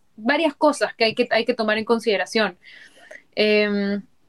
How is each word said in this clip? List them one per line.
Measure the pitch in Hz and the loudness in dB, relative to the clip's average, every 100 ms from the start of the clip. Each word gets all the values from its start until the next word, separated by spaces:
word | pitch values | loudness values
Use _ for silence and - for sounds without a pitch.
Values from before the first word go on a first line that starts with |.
| _ - | _ -8
varias | 214 294 320 | -2 0 0
cosas | - 302 285 208 | 2 0 2 -2
que | - 226 | 0 -2
hay | - | 0
que, | 240 | 0
hay | 220 | 0
que | 233 | -2
tomar | 240 214 214 | -2 0 0
en | |
consideración. | 220 233 226 196 180 220 208 - - - - - - - _ | 0 0 0 -2 -2 -2 -2 -4 -20 -20 -20 -20 -20 -20 _
Em, | - 214 208 208 202 202 202 - _ | 0 2 4 2 0 -2 -4 -8 _